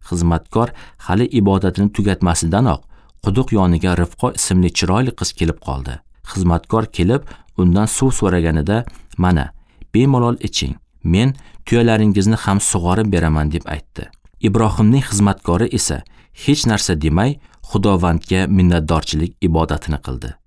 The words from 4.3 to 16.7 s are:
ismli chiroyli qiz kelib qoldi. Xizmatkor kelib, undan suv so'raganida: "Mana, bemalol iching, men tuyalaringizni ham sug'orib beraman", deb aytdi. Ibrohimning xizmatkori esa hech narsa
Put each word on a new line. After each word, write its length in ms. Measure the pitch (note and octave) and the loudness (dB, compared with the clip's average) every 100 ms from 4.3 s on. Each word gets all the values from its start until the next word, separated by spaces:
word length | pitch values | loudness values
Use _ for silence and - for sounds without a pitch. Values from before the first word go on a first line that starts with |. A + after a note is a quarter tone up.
ismli 360 | - - F#2 F2+ | -4 -2 2 2
chiroyli 420 | - F2 F#2+ B2+ | 0 -2 0 -2
qiz 180 | - - | -4 -8
kelib 260 | - E2 D#2 - | -4 -4 -4 -8
qoldi. 260 | C2+ C2 B1+ _ - - | -8 -8 -12 _ -20 -12
Xizmatkor 520 | - F2 E2+ - A2 G#2+ | -2 0 0 0 -2 -2
kelib, 360 | - F2+ C3 - - - - | -2 0 0 -4 -20 -16 0
undan 300 | F2+ F2+ A2 | 2 2 0
suv 240 | - C3 | 0 0
so'raganida: 680 | B2 G2+ F2+ E2 D#2+ D2+ G#2+ A#2+ - - - | 0 0 2 0 0 0 -2 -4 -14 -18 -2
"Mana, 280 | F2+ E2+ C2+ - _ _ - | 0 2 -2 -10 _ _ -4
bemalol 440 | G#2+ C3 B2+ A#2+ A#2+ | 2 2 2 0 -2
iching, 340 | - - C3+ - _ _ | -6 -6 -6 -8 _ _
men 260 | E2 F2 B2 C3+ - - - | 0 2 2 -2 -12 -20 0
tuyalaringizni 680 | A#2+ A#2 A2 G#2+ G2 G2 A2 | 2 4 4 2 2 2 2
ham 240 | - G2 | 0 0
sug'orib 480 | - G2 F2 F#2+ A2 | 0 -2 0 0 2
beraman", 360 | F#2 E2 D#2 D2+ | 2 2 0 0
deb 140 | E2 - | -4 -8
aytdi. 380 | D2+ - - - - - - | -12 -12 -16 -16 -18 -20 -4
Ibrohimning 600 | A2 G#2 A2 - G#2+ C3+ | 0 2 0 2 4 4
xizmatkori 640 | C3 G2+ G2+ G2 - E2+ A#2 | 0 0 0 0 -2 0 0
esa 260 | A#2 - C#2 - - _ | -2 -4 -6 -10 -20 _
hech 280 | - - C#3+ | -10 -2 0
narsa 280 | A#2+ | 2